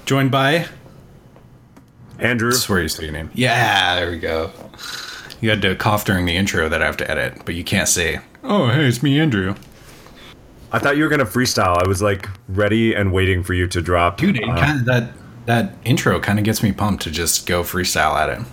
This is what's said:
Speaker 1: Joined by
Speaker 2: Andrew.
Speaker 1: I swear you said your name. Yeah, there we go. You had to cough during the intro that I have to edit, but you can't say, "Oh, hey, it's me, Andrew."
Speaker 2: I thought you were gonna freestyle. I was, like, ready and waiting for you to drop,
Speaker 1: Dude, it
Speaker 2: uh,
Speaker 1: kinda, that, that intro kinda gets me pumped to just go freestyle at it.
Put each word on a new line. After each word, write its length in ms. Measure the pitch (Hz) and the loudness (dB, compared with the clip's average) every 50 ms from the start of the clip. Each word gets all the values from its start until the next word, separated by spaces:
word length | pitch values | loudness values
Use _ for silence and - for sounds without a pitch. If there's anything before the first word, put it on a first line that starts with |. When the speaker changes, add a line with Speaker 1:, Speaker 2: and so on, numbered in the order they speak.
| - | -2
Speaker 1:
Joined 260 | - 135 135 135 135 | 0 0 2 2 2
by 380 | 127 135 135 135 151 170 160 - - - - - - - - - - - - - - - - - - - - - - - - - - - - - - - | 2 2 2 2 2 2 0 -4 -10 -18 -20 -20 -20 -20 -20 -20 -20 -20 -20 -20 -20 -20 -20 -20 -20 -20 -20 -20 -20 -20 -20 -20 -20 -20 -20 -20 -12 -2
Speaker 2:
Andrew. 300 | - 113 123 117 110 120 | 0 0 0 2 0 0
Speaker 1:
I 60 | 123 | 0
swear 260 | 127 - - 104 90 | 0 0 0 0 0
you 80 | 85 80 | 0 -2
said 140 | - - 80 | -4 -6 -8
your 80 | 76 76 | -8 -8
name. 180 | 76 80 78 - | -8 -10 -10 -4
Yeah, 600 | - 127 123 117 - - 107 104 98 92 90 90 | -2 0 0 2 2 2 2 4 2 2 2 2
there 160 | 90 90 85 | 0 -2 -2
we 80 | 87 82 | -4 -4
go. 320 | 80 82 80 80 82 82 - - - - - - - - - - - - - - - - - - | -4 -4 -2 -2 -4 -6 -8 -14 -20 -20 -18 -18 -16 -14 -12 -12 -12 -14 -14 -16 -16 -18 -12 -4
You 120 | - 110 | 0 0
had 100 | 107 104 | 0 2
to 160 | 98 98 95 - | 2 0 0 0
cough 260 | - 117 104 104 - | 0 0 0 0 0
during 220 | - 101 90 90 | 0 0 0 2
the 100 | 90 85 | 0 0
intro 320 | 90 98 95 - 95 80 78 | 0 0 0 0 0 0 0
that 140 | 80 80 | 0 0
I 40 | 80 | 0
have 120 | 76 73 - | 0 -2 -4
to 120 | 76 71 | -4 -4
edit, 360 | 76 73 64 64 64 - - | -2 -4 -4 -4 -6 -10 -10
but 100 | - 85 | -8 -8
you 80 | 87 85 | -8 -4
can't 240 | - - 98 82 - | -2 0 0 2 0
say, 320 | - - 85 80 73 69 - - - - - | 0 0 0 -2 -2 -4 -8 -14 -20 -16 -4
"Oh, 240 | 262 208 208 151 120 | -2 0 2 2 2
hey, 220 | 113 147 156 131 | 2 2 2 2
it's 120 | 117 127 | 2 2
me, 200 | - 147 135 147 | 0 2 2 2
Andrew." 340 | 160 160 120 101 95 92 101 - - - - - - - - - - - - - - - - - - - - - - - - | 2 2 2 0 0 -2 -4 -8 -12 -20 -20 -20 -20 -20 -20 -20 -20 -20 -20 -20 -20 -20 -20 -20 -20 -20 -20 -20 -14 -4 -4
Speaker 2:
I 60 | 113 | -2
thought 180 | - 139 143 147 | 0 2 2 2
you 60 | 156 | 2
were 60 | 156 | 2
gonna 140 | 147 147 135 | 2 2 0
freestyle. 580 | 104 - 123 127 117 - - 104 92 87 87 | 0 0 0 0 0 2 2 2 4 4 4
I 60 | 90 95 | 4 2
was, 140 | 98 90 | 2 2
like, 260 | 101 104 101 92 - - 95 - - - | 2 0 0 0 -4 -12 -14 -14 -10 -6
ready 440 | 95 95 104 101 107 113 113 113 107 | -2 0 2 2 4 4 4 2 2
and 200 | - 101 95 90 | 2 0 0 2
waiting 280 | 92 95 92 95 90 | 2 2 2 2 0
for 120 | 87 - 90 | 0 -2 0
you 140 | 92 90 87 | 0 0 0
to 140 | - 90 | 0 -2
drop, 360 | 82 82 90 87 85 87 87 - | -2 2 2 2 2 2 0 0
Speaker 1:
Dude, 180 | 139 196 196 | 0 0 0
it 80 | 120 104 | 0 -2
Speaker 2:
uh, 120 | 117 127 - | -2 0 2
Speaker 1:
kinda, 260 | 85 - 151 139 120 | 2 2 2 0 0
that, 280 | 123 127 123 - - - - - - - - - | 2 2 0 0 -2 -10 -16 -20 -20 -20 -12 -2
that 300 | - 117 117 110 98 - - - | 0 0 2 0 -2 -6 -8 0
intro 340 | 113 131 - - 135 98 85 | 0 0 2 4 2 2 2
kinda 220 | - - 104 107 | 2 0 2 2
gets 200 | 104 107 110 - | 2 0 0 2
me 120 | - 104 92 | 0 0 0
pumped 300 | - 101 104 98 - - | 0 0 0 0 -2 -4
to 60 | 87 | -6
just 380 | 76 78 85 80 - - - - | -4 -4 -2 -2 -2 -2 -2 0
go 160 | 90 87 85 | 0 0 0
freestyle 560 | - - 92 90 - - 87 76 76 73 73 | -2 -2 -2 -2 0 0 2 2 2 2 2
at 80 | 76 73 | 0 0
it. 180 | 62 - 117 - | -2 -6 -8 -14